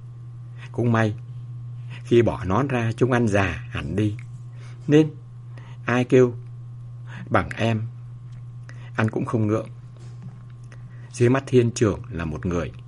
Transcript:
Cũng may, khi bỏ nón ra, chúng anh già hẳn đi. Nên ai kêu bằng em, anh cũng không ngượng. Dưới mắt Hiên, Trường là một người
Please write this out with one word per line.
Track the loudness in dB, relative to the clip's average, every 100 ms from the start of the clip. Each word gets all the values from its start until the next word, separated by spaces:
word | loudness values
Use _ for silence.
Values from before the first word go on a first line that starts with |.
| -14 -14 -14 -14 -14 -14 -10
Cũng | 0 2
may, | 4 2 0 -10 -12 -12 -12 -10 -12 -12 -10
khi | 4 6
bỏ | 6 2
nón | 0 2 2
ra, | 0 0 2
chúng | 4
anh | 4 4
già | 4 2 0 -6
hẳn | -6 -2 0
đi. | 0 0 -10 -14 -14 -14 -14 -10 6
Nên | 6 6 0 -14 -16 -16 -16 -14 -8
ai | 0 2
kêu | 6 8 8 4 -12 -14 -14 -14 -14 -14 -12 -12 2
bằng | 2 2 0
em, | 0 0 -2 -10 -14 -14 -14 -14 -14 -14 -14 -14 -10 0
anh | 0
cũng | 0
không | -2 0 2
ngượng. | 0 -2 -12 -18 -16 -16 -14 -16 -16 -16 -16 -16 -16 -16 -16 -10
Dưới | 2 4
mắt | 4 6
Hiên, | 6 6
Trường | 4 2 2 -4
là | -4
một | -4 -2 -2
người | 0 -2 -8